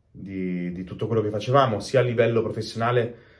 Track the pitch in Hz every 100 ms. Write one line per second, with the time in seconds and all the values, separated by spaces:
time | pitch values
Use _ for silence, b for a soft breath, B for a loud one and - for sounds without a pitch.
0 | _ - 90 95 92 90 87 87 92 98
1 | 107 110 104 104 101 135 131 104 - 131
2 | 123 120 117 113 110 - 107 113 113 123
3 | 113 B B B